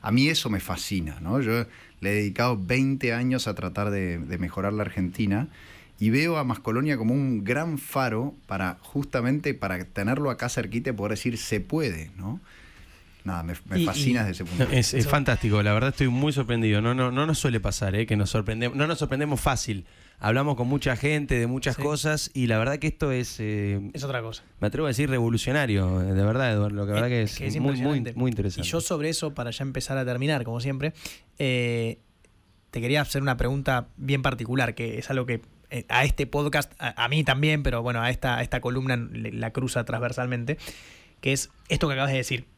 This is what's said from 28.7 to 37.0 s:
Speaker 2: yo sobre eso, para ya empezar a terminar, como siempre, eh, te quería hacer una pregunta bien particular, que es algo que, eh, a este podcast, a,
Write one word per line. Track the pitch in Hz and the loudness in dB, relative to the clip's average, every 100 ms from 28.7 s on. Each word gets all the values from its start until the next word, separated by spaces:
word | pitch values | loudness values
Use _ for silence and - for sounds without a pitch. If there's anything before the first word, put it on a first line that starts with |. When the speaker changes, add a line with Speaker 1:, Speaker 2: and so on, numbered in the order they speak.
Speaker 2:
yo | 165 | -2
sobre | - 160 156 | -2 -2 -2
eso, | 160 156 | -2 -4
para | 143 117 | -4 -6
ya | 113 | -4
empezar | 135 131 - 135 | -4 -4 -4 -2
a | 123 | -2
terminar, | 123 143 147 | 0 0 0
como | 117 117 | -2 -4
siempre, | 131 135 147 - - - _ _ | -2 -2 -4 -6 -16 -16 _ _
eh, | 135 127 120 117 113 - _ _ _ _ _ _ _ | 0 2 0 0 -2 -6 _ _ _ _ _ _ _
te | 123 | -6
quería | 120 147 | 0 0
hacer | 143 139 | 2 0
una | 135 127 | 0 0
pregunta | 123 139 139 127 123 - | 0 0 0 0 -2 -8
bien | 135 139 | -2 0
particular, | 131 123 117 131 120 - | 0 -2 -2 0 0 -2
que | 117 113 | -6 -6
es | - | -4
algo | 135 123 | -4 -2
que, | 113 - - _ | -4 -6 -20 _
eh, | 123 - | -10 0
a | 120 139 | 2 2
este | - 139 | 2 0
podcast, | 143 147 147 - - | 0 0 0 -2 -6
a, | 120 - | -8 -2